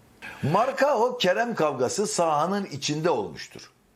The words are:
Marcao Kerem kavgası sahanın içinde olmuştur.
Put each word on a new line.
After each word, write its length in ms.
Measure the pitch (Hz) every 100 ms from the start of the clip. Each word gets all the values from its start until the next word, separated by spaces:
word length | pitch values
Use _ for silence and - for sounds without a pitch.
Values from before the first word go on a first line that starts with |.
| _ _ - -
Marcao 760 | 135 190 262 - 277 233 247 247
Kerem 360 | 180 208 240
kavgası 520 | 208 156 123 120 - 208
sahanın 580 | - 165 147 170 202
içinde 460 | 185 139 147 151 170
olmuştur. 600 | 123 90 69 - - - _ _